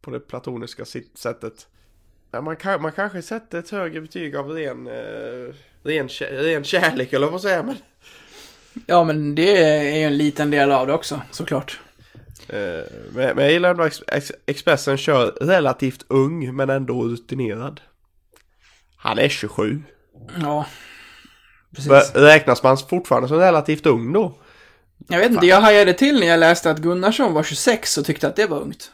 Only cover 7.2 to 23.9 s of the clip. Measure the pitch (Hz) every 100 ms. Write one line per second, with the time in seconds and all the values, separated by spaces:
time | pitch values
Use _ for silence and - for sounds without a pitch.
7.2 | 143 175 202 180 220 277 _ _ _ -
8.2 | - - - _ _ - - 175 165 156
9.2 | 147 147 175 202 156 151 147 156 156 143
10.2 | 151 143 147 147 139 135 131 147 - 147
11.2 | 120 - 170 135 139 - - _ _ -
12.2 | - - - 107 101 82 - 57 55 120
13.2 | 131 - 139 170 180 175 160 - - -
14.2 | 143 - - 139 - 147 - 139 - 139
15.2 | 117 - 147 185 143 127 131 - - 135
16.2 | 135 165 131 131 135 135 127 123 117 117
17.2 | - 131 120 104 135 151 _ _ _ _
18.2 | _ _ _ _ _ _ _ _ - 107
19.2 | 139 - 104 - 110 139 151 _ _ _
20.2 | 113 175 151 147 151 - - - - -
21.2 | _ _ _ _ _ - 143 139 143 -
22.2 | 147 156 147 123 131 135 139 180 180 120
23.2 | 127 156 185 165 147 151 160